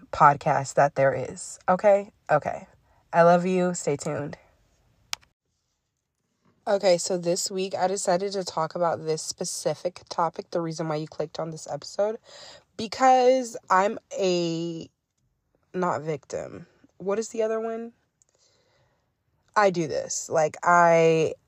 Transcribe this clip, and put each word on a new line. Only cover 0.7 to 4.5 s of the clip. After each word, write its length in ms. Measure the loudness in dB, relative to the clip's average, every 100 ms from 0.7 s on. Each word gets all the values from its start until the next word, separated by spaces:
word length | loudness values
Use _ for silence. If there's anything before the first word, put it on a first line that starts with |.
| 2
that 200 | 2 2
there 180 | 0
is. 460 | 0 -6 -12 -16 -6 -2
Okay? 460 | 2 4 4 0 _ -2
Okay. 360 | 0 0 -8 -12 _ _ _ _
I 120 | 4
love 220 | 6 6 4
you. 280 | 0 0
Stay 240 | -2 -4 -4
tuned. 400 | -6 -8 -8 -14 _